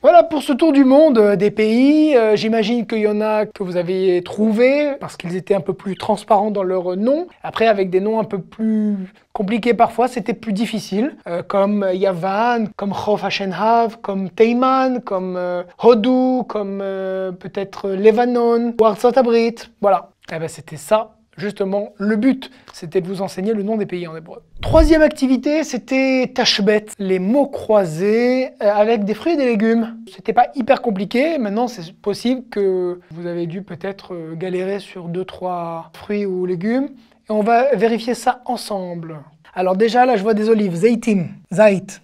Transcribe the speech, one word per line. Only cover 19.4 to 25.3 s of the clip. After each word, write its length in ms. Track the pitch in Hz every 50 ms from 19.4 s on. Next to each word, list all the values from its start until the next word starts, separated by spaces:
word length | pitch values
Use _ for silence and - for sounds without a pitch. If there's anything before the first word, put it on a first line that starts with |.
| 226 233 233 226 - - _ _
Voilà. 300 | - 202 190 175 - - _ _ _ - 180
Eh 60 | 160
ben, 80 | 160 156
c'était 300 | - - 147 - - 147
ça. 360 | - - 214 214 226 220 _ _ _ _ _ -
Justement, 560 | 156 208 202 - 202 196 190 202 208 208 -
le 200 | _ 196 208 226
but, 340 | 214 214 269 262 262 - - _ - _ - -
c'était 260 | - - 165 151 190
de 80 | 170 175
vous 140 | 196 175 196
enseigner 320 | 180 - - 185 208 226
le 80 | 214 196
nom 160 | 202 226 220
des 80 | 202
pays 200 | - - 180 175
en 80 | 165 160
hébreu. 280 | 165 160 - - - _ _ _ -
Troisième 400 | - - - 320 320 311 320 311
activité, 640 | 311 294 311 - 269 254